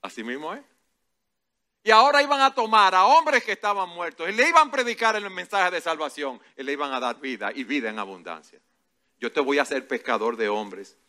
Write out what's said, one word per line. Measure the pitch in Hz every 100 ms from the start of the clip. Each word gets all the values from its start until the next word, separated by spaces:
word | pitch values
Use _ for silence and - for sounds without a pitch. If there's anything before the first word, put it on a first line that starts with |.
Así | 95 -
mismo | 113 131 156
es. | 220 277 _ _ _ _ _ _ _ _ _ _ _
Y | -
ahora | 220 262 285
iban | 285 277
a | 269
tomar | 262 226 220 196 185
a | 196
hombres | 302 311 269
que | 220
estaban | 196 214 202 185
muertos | 170 170 - 165
y |
le | 214 285
iban | 330 302
a |
predicar | 277 240 220 226 214
el | 202
mensaje | 185 180 202 180
de | 180
salvación | 165 160 151 - 143 123 _ _
y |
le | 135
iban | 143 143
a | 131
dar | 123 120
vida | 139 117 104
y | -
vida | 120 143 113
en | 107
abundancia. | 101 92 87 82 _ _ _ _ _ _ _ _
"Yo | 120
te | 156
voy | 139 143
a |
hacer | 143 139 131
pescador | 123 - 113 110 113
de | 107
hombres". | 104 104 98 98 _